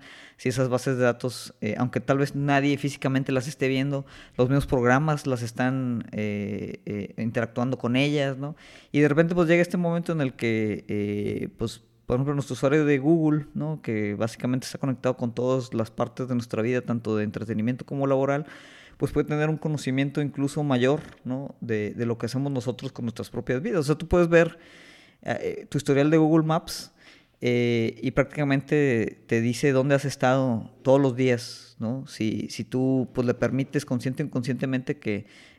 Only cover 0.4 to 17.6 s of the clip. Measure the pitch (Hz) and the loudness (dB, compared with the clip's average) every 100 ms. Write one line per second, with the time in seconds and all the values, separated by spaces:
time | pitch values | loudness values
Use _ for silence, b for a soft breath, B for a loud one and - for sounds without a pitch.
0.4 | 127 123 131 123 139 123 123 120 127 - | -2 0 2 0 0 2 2 2 -4 -6
1.4 | - - 110 104 123 120 117 139 139 139 | -14 -6 -4 -2 -2 -2 0 0 0 -2
2.4 | 143 139 143 139 143 - 139 131 139 131 | 0 2 2 0 -2 -4 -2 0 0 -2
3.4 | 127 - 131 135 139 139 139 B B - | -2 -2 0 0 -2 -4 -8 B B 0
4.4 | 123 143 - 131 120 127 156 147 143 120 | 2 2 2 2 4 4 2 0 -2 -2
5.4 | 117 123 127 131 127 117 - 107 107 104 | -4 -2 -2 0 -2 -4 -6 -4 -4 -4
6.4 | 101 98 95 - - 104 101 - 110 117 | -4 -6 -8 -10 -8 -8 -8 -6 -4 -2
7.4 | 117 123 123 127 120 127 143 147 139 131 | -4 -2 -4 -2 -2 0 2 0 -2 -4
8.4 | 143 156 B B B 143 147 147 170 180 | -8 -10 B B B 2 4 4 2 4
9.4 | 165 175 175 180 170 170 165 165 135 - | 4 4 4 0 0 -2 -2 -2 -2 -2
10.4 | 117 110 107 101 - 104 104 104 104 104 | -2 0 0 -2 -4 -4 -2 -2 -4 -4
11.4 | 98 - 113 - _ _ - 123 139 143 | -8 -6 -8 -8 _ _ -2 -2 0 -2
12.4 | - 127 135 156 147 139 143 170 156 151 | -4 0 2 4 4 4 4 4 4 2
13.4 | 143 139 151 156 - 107 104 101 113 - | -2 -6 -4 -6 -4 -2 -2 -2 -4 -2
14.4 | 123 131 - - 139 123 127 123 120 120 | -2 -2 -4 -6 -4 -2 -2 -2 -2 -2
15.4 | 127 131 117 113 113 - 120 - 127 123 | 0 0 0 -4 -4 -4 -6 -4 -4 -4
16.4 | 117 110 113 123 120 117 107 107 107 101 | -2 -2 0 0 0 -4 0 -2 -2 -4
17.4 | 107 107 | -4 -2